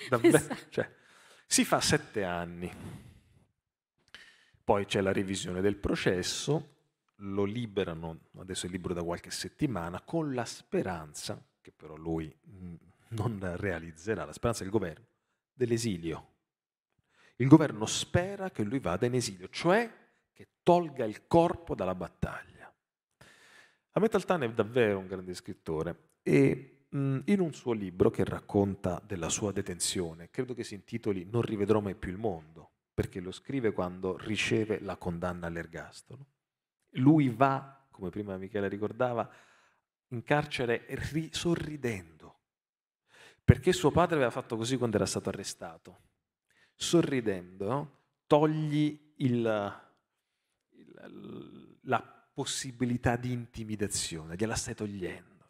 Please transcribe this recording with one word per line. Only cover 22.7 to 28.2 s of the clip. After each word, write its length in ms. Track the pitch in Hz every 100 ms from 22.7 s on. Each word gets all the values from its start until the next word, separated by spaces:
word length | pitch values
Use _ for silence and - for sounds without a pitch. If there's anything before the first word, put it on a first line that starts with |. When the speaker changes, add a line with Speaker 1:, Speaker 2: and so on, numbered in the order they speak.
| _ _ _ _ _ - - - - - _ _
Speaker 1:
Ahmet 240 | - 220
Altan 280 | 202 - 180
è 80 | 117
davvero 480 | 113 104 127 110 98
un 80 | 92
grande 260 | 95 92
scrittore 840 | 90 - 92 - 78 80 82 _ _
e, 680 | - 143 139 139 - _ _
mm, 260 | 143 139 135
in 160 | - 202
un 140 | 170
suo 180 | - 127
libro 380 | 110 95 90 98
che 160 | -